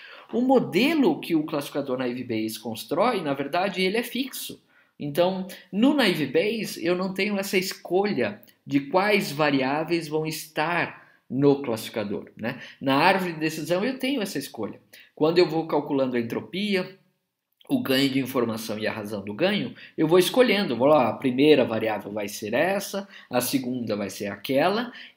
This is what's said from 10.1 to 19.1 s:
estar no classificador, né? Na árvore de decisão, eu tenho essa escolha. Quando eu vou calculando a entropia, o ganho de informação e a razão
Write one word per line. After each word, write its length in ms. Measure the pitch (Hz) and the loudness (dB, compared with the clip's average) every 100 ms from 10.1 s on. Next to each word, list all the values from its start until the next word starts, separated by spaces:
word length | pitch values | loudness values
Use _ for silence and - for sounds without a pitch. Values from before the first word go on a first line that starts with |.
| 156 156 | -4 -4
estar 840 | 156 - - 160 170 131 - - _ - | -6 -6 -4 -2 -2 -4 -8 -20 _ -6
no 340 | 127 143 139 | 2 4 4
classificador, 680 | 135 110 - 113 101 95 - - | 0 -6 -6 -6 -4 -6 -10 -10
né? 240 | 113 139 - - | -8 -8 -14 -4
Na 180 | 135 139 | 2 4
árvore 360 | 180 190 180 | 4 4 0
de 80 | 156 | -4
decisão, 420 | 156 160 147 180 | -4 -4 -2 -2
eu 160 | 240 269 | -2 -4
tenho 220 | 262 277 | -4 -2
essa 180 | 196 143 | -4 -6
escolha. 400 | - - 101 - _ - - | -8 -8 -10 -10 _ -20 -16
Quando 240 | - 156 175 | 0 2 4
eu 100 | 160 | 4
vou 180 | 160 160 | 2 0
calculando 500 | 151 143 139 127 120 | -2 0 0 0 0
a 40 | |
entropia, 800 | 117 113 - 185 208 185 185 - _ _ _ _ _ _ - | -2 -4 -6 -4 -2 -2 -2 -10 _ _ _ _ _ _ -4
o 120 | 127 | -2
ganho 300 | 127 131 139 | 2 2 2
de 100 | 135 | 2
informação 580 | 123 131 117 110 - 107 | 0 0 0 -2 -6 -4
e 80 | 104 | -4
a 60 | |
razão 320 | 107 104 | -4 -6